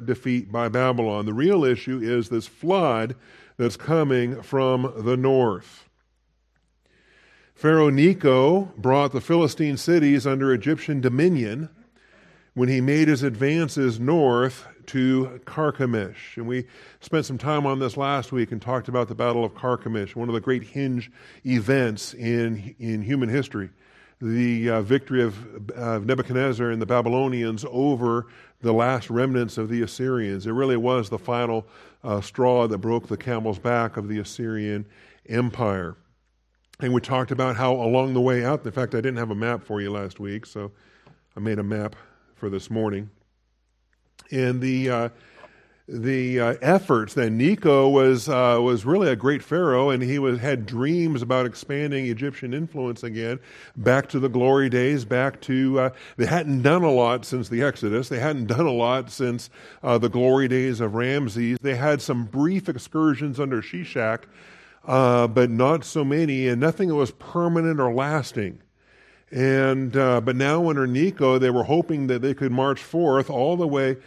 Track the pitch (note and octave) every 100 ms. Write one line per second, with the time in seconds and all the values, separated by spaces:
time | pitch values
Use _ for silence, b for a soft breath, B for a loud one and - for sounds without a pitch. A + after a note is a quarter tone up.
0 | A#2 A2+ C3 B2 G2 A2+ A#2 A#2+ C3 A#2+
1 | A2 G#2 G#2 A2 E3+ G3 C3 A#2+ B2+ C3
2 | A2+ B2 G#2 A#2 - - D#3+ G3 D#3 A2+
3 | A#2 B2+ B B B B A#2+ - - D#3+
4 | C#3+ B2+ A#2+ C3+ - C3+ C3 B2+ B2+ A2+
5 | A2 B2+ C3 C3 A#2 F2+ - - _ _
6 | _ _ _ _ _ _ _ _ _ b
7 | b b b b b b D3+ D#3+ D3+ C#3
8 | E3+ F3+ C#3 C3 C#3 F#3+ F#3+ - B2 C#3
9 | C#3+ B2+ - E3+ D3+ - D3+ C3+ - E3+
10 | D3 C#3 C#3 C3+ C3+ B2 C#3 D#3 - C#3+
11 | B2 B2+ F3+ D#3 G#2+ B2 D#3+ _ _ _
12 | b b b b b B2 B2+ C3 C3 D3+
13 | D#3 C3+ C#3 A2 C#3 D#3+ D3+ D3 C3 A2
14 | B2 E3+ C3+ A#2+ C3 - - - - C3+
15 | B2+ C3 C3 - - - D3+ C#3 B2+ A2+
16 | F#2+ - - - A#2 B2+ B2+ B B B
17 | - D#3+ C#3 B2 C3+ D3+ C#3 C3+ C3 C#3
18 | C#3 C#3 - C3 A2 A2+ B2 B2+ G#2+ B2
19 | A#2 A2+ A#2+ A#2+ A2+ - B2+ A#2+ A#2+ A2
20 | G2 A#2 A#2+ A2+ C3 B2+ - C#3 C3+ B2
21 | - B B B B2+ B2 G2+ C3+ A#2+ G#2+
22 | - - A#2 A#2 A#2 A2 G2 - A#2 A2
23 | G#2 C#3 A#2 C3+ B2 G#2 F#2+ _ b b
24 | b b A2+ A#2 A#2+ A#2 A#2 A2+ G#2 C3+
25 | C3+ B2+ A#2 G2 B2 - G2+ A#2+ A#2 A2
26 | G#2+ C3 - B2+ C3+ A#2 A#2+ A2+ G2+ B2
27 | A#2 B2+ C3+ B2 A2+ A2 C#3 B2+ C#3+ B2+
28 | A#2+ A#2 A#2 B B B A#2 A2+ A#2+ B2+
29 | - A#2 C3+ B2+ A2+ - A2 A#2+ A2 -
30 | C3 B2 G#2 G2 G#2 A#2+ C3+ A#2+ B2 B2+
31 | G#2 A2 - A#2+ A#2 A2+ G#2+ B B B
32 | B2 G#2 - - B2+ B2 A#2 G2+ A2+ A#2
33 | - G#2 B2+ A2+ A2 F#2 A#2+ A#2+ A2+ A2+
34 | G2+ G#2+ G2 - A#2 A2 G#2 G#2 G#2+ b
35 | b b b A2+ B2 B2 A2 F#2+ E2+ -
36 | _ _ _ _ _ _ _ - B2+ B2
37 | - C3 B2+ C3 C3 A#2 B2+ B2+ A#2 B2+
38 | C3+ B2+ B2+ B2 A#2+ D3 A#2 B2+ - A#2
39 | C3 A#2+ A2+ G2+ A#2 A#2 - G#2 G2+ G#2
40 | G2 - G2+ G#2 - G#2+ G#2 - b b
41 | b b b - G#2 G#2 G2+ G#2+ G#2 -
42 | b b b b G#2 F#2+ - A2 A2 G2
43 | G#2 _ _ _ _ _ _ _ _ _
44 | _ _ - C3 B2+ B2+ C3 C3 C3 A#2+
45 | A#2 - B B B B B B B B2
46 | A#2+ C3 B2+ B2+ A#2 A#2+ C3+ F#3+ F#3+ A#2+
47 | G#2 C#3 A#2 A2 D3 G#3 D#3 C#3 C3+ C#3
48 | C3 B2+ D3 B2+ B2 A#2+ B2 A#2+ A#2+ F#3+
49 | E3+ A2+ C3 C#3+ - E3 E3+ B2+ C#3+ B2+
50 | B2+ C#3+ C3+ A#2+ C3 B2+ G#2 A#2 C#3 F3
51 | E3 C3+ A#2+ B2+ B2 - - C#3+ D3 C3+
52 | B2+ A2 C#3+ - B2 C#3 E3 C#3+ B2+ A2+
53 | A#2+ A2 A2+ B2+ B B B B A2 C3
54 | C3 C3+ C3 A#2+ B2+ C#3 C3+ B2 C3 C#3+
55 | G#2+ B2+ C3+ - - C3 C3+ C3+ C3 C3
56 | B B A#2+ E3+ D3 C3+ C3+ F3 E3 B2+
57 | A#2 B2 - B2+ G#2+ A#2 C#3 - G#2+ A2+
58 | B2 B2 D3+ C#3+ A2 A#2+ E3 A#2+ A#2+ C3
59 | A#2+ - B2 A#2+ - B B B B2+ A#2+
60 | A#2 A#2+ B2+ C3+ C3 B2+ C3 A#2 A2 A2+
61 | B2 C#3+ B2 A2 A#2 B2 C#3 B2 D3+ D3
62 | - B2 A2 B2+ D#3 F#3+ F#3 C3 - D#3
63 | D#3 B2+ D3 C3 C3+ A#2+ - F3 D#3+ C3
64 | A2 A#2 - B B B B B - C3
65 | B2+ B2 A#2+ A#2 B2 A2+ C3 E3 - D#3+
66 | C#3 D3+ D#3 C3+ B2+ A#2+ D#3 E3 F#3 D3
67 | B2+ - - E3+ E3+ E3 E3 D3+ B2 A#2+
68 | C#3+ D#3 B2 A#2 F#2+ A#1+ _ _ b b
69 | b b b B2+ C3+ C3+ C3+ C3+ C3 C3+
70 | C3 B2 A#2 B2 C#3 D#3+ E3+ C#3+ B2+ B2+
71 | F#3 F#3+ C3+ B2+ B2+ B2 A2 E3 E3+ D3+
72 | C3 B2 C3+ B2+ C3+ B2 C3+ C3 - E3
73 | E3 C3+ C3 C3 C#3+ F3 E3 C#3 C3 C3